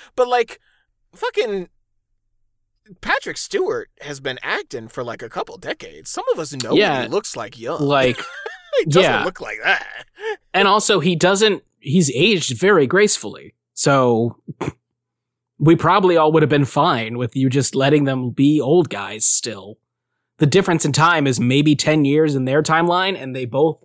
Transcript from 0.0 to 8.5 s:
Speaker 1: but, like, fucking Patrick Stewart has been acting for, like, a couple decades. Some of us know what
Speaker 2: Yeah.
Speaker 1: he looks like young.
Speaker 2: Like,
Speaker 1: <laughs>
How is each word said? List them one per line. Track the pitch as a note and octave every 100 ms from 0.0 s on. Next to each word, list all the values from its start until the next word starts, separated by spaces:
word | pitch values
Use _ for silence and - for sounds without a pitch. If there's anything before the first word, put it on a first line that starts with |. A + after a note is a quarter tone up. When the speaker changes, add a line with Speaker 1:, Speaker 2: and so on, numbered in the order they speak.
| -
Speaker 1:
but, | - B3
like, | B3 A#3 - _ _ _ _ _
fucking | - B4 - B3 G3 F3 _ _ _ _ _ _ _ _ _ _ _ _ F#3
Patrick | - F4 - -
Stewart | - F#3+ F#3 B2 G2 _
has | D3 C#3
been | C3+ B2+
acting | C3+ B3 - B2+ A2
for, | -
like, | A#2+ G#2+
a | A#2
couple | - - -
decades. | - D#4 G2+ D#2 -
Some | - C5
of | A4+
us | D3
know | C3+ A#2+
what | E3+
Speaker 2:
Yeah. | G3+ C3+
Speaker 1:
he | A#2
looks | F3 -
like | B2+ G#2+ A#2+
young. | A2+ E3+
Speaker 2:
Like, | C#3+ C#3 C3 A#2+ -
Speaker 1:
<laughs> | - -